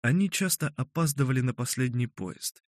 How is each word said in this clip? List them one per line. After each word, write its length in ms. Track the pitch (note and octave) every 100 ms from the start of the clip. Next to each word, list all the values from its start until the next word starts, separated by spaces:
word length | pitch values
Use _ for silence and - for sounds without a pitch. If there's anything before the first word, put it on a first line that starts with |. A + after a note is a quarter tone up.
Они 280 | A#2+ E3+ G3
часто 380 | - F#3+ - D3
опаздывали 720 | - D3+ - D#3+ C#3 C3 C3
на 120 | B2+
последний 540 | A#2+ B2 - B2+ B2 A#2
поезд. 560 | - F#2 - - - _